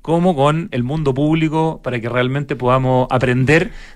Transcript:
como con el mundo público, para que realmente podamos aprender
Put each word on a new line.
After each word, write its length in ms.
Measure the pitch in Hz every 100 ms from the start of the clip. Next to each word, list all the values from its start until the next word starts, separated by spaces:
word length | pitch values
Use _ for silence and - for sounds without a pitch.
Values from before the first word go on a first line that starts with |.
como 340 | - 165 180 147
con 320 | 143 160 170
el 140 | 127
mundo 280 | 123 156 143
público, 680 | 127 151 160 160 160 160 -
para 160 | - 123
que 80 | 117
realmente 460 | 120 127 139 139
podamos 540 | 147 123 131 131 127 131
aprender 600 | 120 127 123 127 156 185 - -